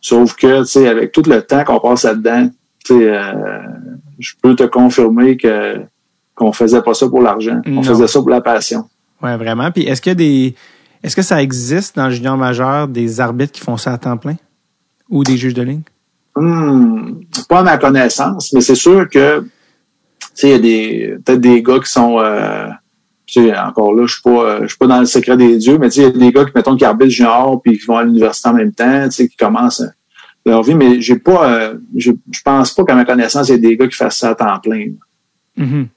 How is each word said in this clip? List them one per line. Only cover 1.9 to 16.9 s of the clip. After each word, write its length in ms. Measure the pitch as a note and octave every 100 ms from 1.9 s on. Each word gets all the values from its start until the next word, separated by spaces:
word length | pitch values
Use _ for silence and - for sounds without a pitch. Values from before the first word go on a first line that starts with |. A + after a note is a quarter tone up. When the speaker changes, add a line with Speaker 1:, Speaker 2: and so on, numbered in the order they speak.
| B2
Speaker 1:
là-dedans, 460 | A#2 A2 A2 A#2 B2 - _ _
tu 140 | - B2
sais, 100 | A2+
euh, 140 | G#2 G2+ G#2 G2+ G#2 - - - - _ -
je 140 | B2 -
peux 120 | B2+
te 100 | B2+
confirmer 720 | B2 B2 B2 B2 A#2 A2+ B2+ B2+
que, 400 | A#2 G#2+ G#2 G#2 G#2+ _ _ _ _
qu'on 180 | - A2
faisait 300 | G#2+ A2+ A#2+
pas 100 | A#2
ça 140 | A2 C3+
pour 140 | B2+
l'argent, 380 | A#2+ G#2 A2 A#2+ C3+
on 40 |
Speaker 2:
Non. 120 | C3+
Speaker 1:
faisait 240 | C3 A#2 A#2
ça 100 | C#3+
pour 80 | C3
la 140 | B2
passion. 420 | B2 A2+ - A#2 A3+ _ _ _
Speaker 2:
Ouais, 140 | C3 A#2
vraiment. 320 | A2+ A2+ D3
Puis 140 | F3
est-ce 180 | C#3+ C3+
qu'il 80 | -
y 20 |
a 20 | F#3
des, 380 | D#3+ C3+ C3 B2+ _ _ _ _ D#3+
est-ce 100 | -
que 60 |
ça 180 | F#3 E3
existe 540 | C#3 B2+ B2 D#3+ G3+ -
dans 100 | C3
le 40 |
junior 240 | B2 B2+ C3+
majeur 520 | B2+ A#2+ C3 C#3+ D3
des 320 | A#2+ A#2 A2+
arbitres 320 | B2 A#2+ C#3+
qui 80 | -
font 160 | - A#2
ça 160 | -
à 60 | B2
temps 180 | C3 A#2+
plein ? 200 | D3 E3 _ _ _ _ _ _ _
Ou 140 | E3
des 120 | C3+ B2+
juges 180 | B2+
de 80 | B2
ligne ? 200 | B2 D3 D#3 _ _ _ _
Speaker 1:
Hmm, 840 | - E3 E3 D3+ C3+ A#2+